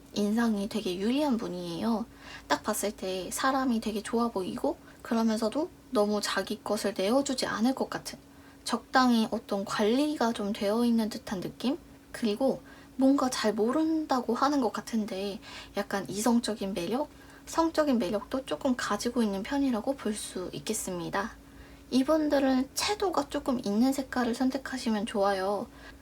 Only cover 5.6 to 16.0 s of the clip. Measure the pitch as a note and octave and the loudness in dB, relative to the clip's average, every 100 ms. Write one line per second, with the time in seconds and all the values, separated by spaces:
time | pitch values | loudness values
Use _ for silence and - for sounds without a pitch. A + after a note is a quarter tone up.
5.6 | E4+ - - G#3+ G#3 G#3 - G3+ G3 G#3 | -4 -6 -2 2 2 2 0 -2 -4 -6
6.6 | - G#3 G3+ G3+ F#3+ C4 C#4 B3+ F3+ G3 | -2 -2 0 0 2 2 2 -2 -2 0
7.6 | A#3 C4 A3+ F3 - - - - - - | 0 2 -2 -6 -10 -14 -18 -20 -20 -12
8.6 | - A3+ - C4 B3+ A#3 A3 A3+ - G3+ | -4 -4 2 4 6 4 2 -2 -4 -6
9.6 | G3 - G#3+ B3+ D4+ D4 A#3 A#3 G3+ A3 | -4 2 4 4 2 0 0 0 -4 -2
10.6 | G3+ A3 A#3+ A3+ G#3+ A3+ - F#3+ E3+ - | 0 2 4 2 0 -4 -6 -6 -6 -4
11.6 | A#3+ E4 - - - - A3+ G#3 C4+ - | -2 -2 -6 -20 -16 -4 -2 2 0 0
12.6 | - - - - C4+ C#4 B3+ - A3 G#3+ | -6 -20 -16 2 4 6 2 2 0 2
13.6 | A3+ C#4+ D#4+ D#4+ D4+ C4 A#3+ B3 C4 D4 | 2 2 2 0 0 0 0 0 2 2
14.6 | A3+ A3 - A3+ G#3 F#3+ G3+ F#3 - - | 0 -2 -4 -2 -2 -4 -6 -8 -12 -16
15.6 | - - G3+ G3 | -8 -6 -4 -4